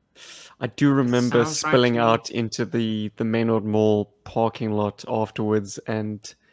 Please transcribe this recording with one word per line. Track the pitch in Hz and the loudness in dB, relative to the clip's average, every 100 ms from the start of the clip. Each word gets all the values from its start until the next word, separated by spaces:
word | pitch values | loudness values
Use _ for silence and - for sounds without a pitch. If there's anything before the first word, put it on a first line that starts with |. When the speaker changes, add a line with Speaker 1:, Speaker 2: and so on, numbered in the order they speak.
| _ _ - - - - | _ _ -20 -20 -20 -10
Speaker 1:
I | 120 | -10
do | - 143 | 0 2
remember | 139 123 123 123 120 | 4 2 2 2 2
Speaker 2:
Sounds | 117 151 | 0 -2
right | 156 | 2
Speaker 1:
spilling | 127 123 | 4 4
Speaker 2:
to | 117 | 4
me. | |
Speaker 1:
out | 117 113 - | 2 2 0
into | 120 113 - | -6 -4 -4
the, | 110 120 110 107 107 - | -4 -2 -2 -4 -6 -4
the | |
Maynard | 113 113 113 110 | -2 0 0 0
Mall | 107 107 107 104 101 _ | 0 2 4 2 0 _
parking | - 120 113 - 110 | -8 -2 -2 -2 -4
lot | 107 104 - - | -2 -2 -4 -6
afterwards | 113 107 - 107 107 98 - - | -4 -4 -4 0 0 -2 -10 -6
and, | 110 107 104 - - _ | -6 -6 -10 -14 -20 _